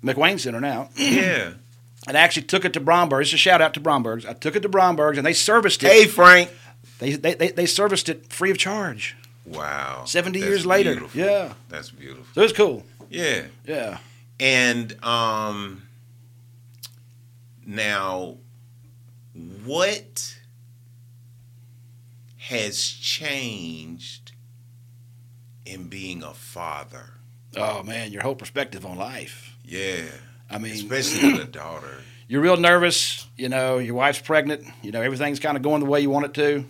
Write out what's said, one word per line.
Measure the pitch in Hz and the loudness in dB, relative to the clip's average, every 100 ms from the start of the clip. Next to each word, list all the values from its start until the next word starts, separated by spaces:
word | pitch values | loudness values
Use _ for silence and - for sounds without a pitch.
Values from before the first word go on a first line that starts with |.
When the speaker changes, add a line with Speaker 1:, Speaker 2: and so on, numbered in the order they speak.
Speaker 1:
McWane | 131 135 160 190 | -2 2 2 2
Center | 123 117 | -6 -6
now. | 143 120 135 | -4 -6 -8
<clears throat> | - | -4
Speaker 2:
Yeah. | 285 254 185 156 90 87 - - - - - | 2 2 2 0 -2 -8 -20 -20 -20 -20 -2
Speaker 1:
And | 143 | 4
I | |
actually | 170 160 143 | 4 4 0
took | 196 185 | 0 0
it | |
to | 156 | -2
Bromberg's. | 139 170 170 135 143 | 2 4 4 2 0
It's | |
a | 156 | 2
shout | 190 175 | 6 6
out | 160 151 | 4 2
to | |
Bromberg's. | 147 143 113 113 110 | 0 0 0 -6 -10
I | |
took | - 151 208 | -8 -4 -4
it | |
to | 196 | 0
Bromberg's | 190 185 165 151 143 | 2 4 4 2 2
and | 143 | 0
they | |
serviced | 165 - 226 208 - | 0 4 4 4 4
it. | - | 8
Speaker 2:
Hey, | 220 214 | 10 8
Frank. | - 180 180 175 - - - - - | 10 10 10 8 -6 -20 -20 -20 -8
Speaker 1:
They, | 127 | -6
they, | 143 156 180 | -2 -2 0
they, | 170 | -2
they | - 175 | 0 -2
serviced | 175 202 190 - | 2 0 0 -4
it | 156 - | -8 -10
free | - 185 | -4 -2
of | 190 | 0
charge. | 190 214 190 110 - - - - 85 | -2 -4 -6 -8 -12 -12 -20 -20 -16
Speaker 2:
Wow. | 78 76 71 67 65 64 | -10 -8 -6 -8 -10 -6
Speaker 1:
Seventy | 175 175 185 | -4 -4 -6
Speaker 2:
That's | 196 | -4
Speaker 1:
years | 202 175 | -4 0
later. | 190 240 | 2 2
Speaker 2:
beautiful. | 139 143 127 | -2 -6 -4
Speaker 1:
Yeah. | 190 202 165 104 - | 0 0 -2 -12 -16
Speaker 2:
That's | 78 - | -16 -14
beautiful. | - 139 131 123 | -20 -20 -20 -10
Speaker 1:
So | - | 2
it | 220 | 2
was | |
cool. | 220 208 117 - - - | 4 2 2 -12 -20 -14
Speaker 2:
Yeah. | 156 165 110 71 - - | -6 -2 -4 -6 -18 -8
Speaker 1:
Yeah. | 151 113 90 - - - - | -6 -6 -10 -18 -20 -20 -2
Speaker 2:
And, | 135 131 123 120 113 - 117 | 2 4 4 2 -4 -8 -2
um, | 117 113 110 107 104 98 95 - - - - - - - - - - - - - _ - _ - - - | 0 0 -2 -4 -6 -8 -12 -20 -20 -20 -20 -20 -20 -20 -20 -20 -20 -20 -20 -20 _ -20 _ -20 -20 -14
now, | 104 104 101 95 92 90 - - - - - - - - - - - 82 95 | -4 -2 0 -2 -4 -8 -14 -20 -20 -20 -20 -20 -20 -20 -20 -20 -20 -18 -16
what | 113 156 190 208 - - - - - - - - - - - - - - - - - - - - - - - - | -8 -2 -2 -2 -10 -14 -14 -16 -20 -20 -20 -20 -20 -20 -20 -20 -20 -20 -20 -20 -20 -20 -20 -20 -20 -20 -20 -20
has | - 123 107 - | -8 -6 -4 -4
changed | - - - - 156 139 127 104 82 80 78 85 - - - - - - - - - - - - - - - - - | -6 -6 -8 -6 -6 -6 -8 -10 -12 -12 -14 -16 -18 -20 -20 -20 -20 -20 -20 -20 -20 -20 -20 -20 -20 -20 -20 -20 -20
in | 95 87 | -16 -14
being | 98 92 90 | -14 -12 -12
a | 76 | -14
father? | 73 - 87 85 73 65 64 58 - - - - 98 | -18 -18 -12 -10 -10 -14 -20 -20 -20 -20 -20 -16 -6
Speaker 1:
Oh, | 107 98 | -6 -6
man, | 98 117 110 | -10 -12 -12
your | 101 | -8
whole | 120 131 | -6 -8
perspective | - - 139 190 98 | -8 -8 -8 -10 -14
on | 90 | -12
life. | 98 127 - - - - | -10 -12 -16 -18 -20 -20
Speaker 2:
Yeah. | - 87 98 90 80 71 - - - | -14 -8 -6 -6 -10 -16 -20 -20 -14
Speaker 1:
I | 107 | -12
mean, | 110 | -10
Speaker 2:
Especially | 107 104 131 135 156 285 | -12 -6 -4 -4 2 2
with | 247 | 2
a | 127 | -4
daughter. | 73 107 78 143 67 - | -14 -14 -14 -14 -18 -20
Speaker 1:
<clears throat> | - - | -20 -6
You're | 135 | 0
real | 165 180 | 4 6
nervous. | 170 175 175 - - - - - | 6 6 4 0 -4 -6 -14 -10
You | 127 | -4
know, | 131 131 131 | -2 0 -2
your | 120 120 | -2 0
wife's | 139 139 | 0 0
pregnant. | - 156 143 147 - - | 0 0 2 -6 -10 -16
You | 104 | -10
know, | 113 | -4
everything's | 120 131 147 143 | -4 -2 -4 -4
kinda | 156 143 | -4 -2
going | 139 151 | 0 0
the | 143 | 2
way | 143 | 2
you | 143 | 2
want | 139 143 | 0 -2
it | 147 | 0
to. | 147 147 127 | 0 0 -6